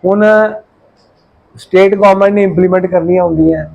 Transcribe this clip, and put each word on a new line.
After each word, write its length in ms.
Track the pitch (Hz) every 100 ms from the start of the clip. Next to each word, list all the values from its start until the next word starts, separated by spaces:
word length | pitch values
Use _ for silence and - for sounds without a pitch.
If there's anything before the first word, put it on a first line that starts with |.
| 185
ਹੁਣ 200 | 202 214 214 214 214 _ _ _ _ _ _ _ _ _ -
ਸਟੇਟ 400 | - 185 196 202
ਗੌਰਮੈਂਟ 380 | 202 196 196
ਨੇ 100 | 202
ਇੰਪਲੀਮੈਂਟ 420 | 196 165 185 185 185
ਕਰਨੀਆਂ 380 | 180 165 180
ਹੁੰਦੀਆਂ 420 | 175 160 160 160 156